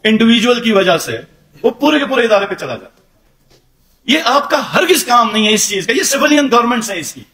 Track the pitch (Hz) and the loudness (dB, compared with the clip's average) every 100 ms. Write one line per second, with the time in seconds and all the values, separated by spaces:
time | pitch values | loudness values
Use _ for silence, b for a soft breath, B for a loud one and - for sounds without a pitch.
0 | 220 220 226 233 240 240 226 196 180 165 | 0 2 4 4 2 0 2 2 2 0
1 | - 113 - _ _ - 269 - 285 302 | -2 -10 -12 _ _ -4 -4 0 0 0
2 | 277 262 226 208 196 190 143 - - _ | -2 -2 2 0 0 -8 -10 -12 -16 _
3 | _ _ _ _ _ _ _ _ _ _ | _ _ _ _ _ _ _ _ _ _
4 | - 302 233 277 - 294 240 202 349 330 | -2 0 2 -2 0 -4 -2 -2 2 0
5 | 247 240 220 214 214 214 - 196 170 262 | 2 2 2 0 0 0 0 -4 -2 -2
6 | - 277 302 294 277 233 240 247 220 180 | -2 0 2 2 2 2 2 -4 -6 -8
7 | 147 127 - | -10 -16 -20